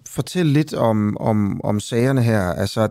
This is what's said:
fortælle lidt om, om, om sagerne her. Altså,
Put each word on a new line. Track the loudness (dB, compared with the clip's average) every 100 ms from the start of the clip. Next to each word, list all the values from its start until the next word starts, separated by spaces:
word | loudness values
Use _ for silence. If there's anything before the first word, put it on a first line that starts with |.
| -10
fortælle | -8 -6 0 2
lidt | 2 0
om, | 0 0 2 0 -2
om, | 0 0 0 -2
om | -2 -4
sagerne | -2 0 2 2
her. | 2 2
Altså, | 0 -2 -2 0 -2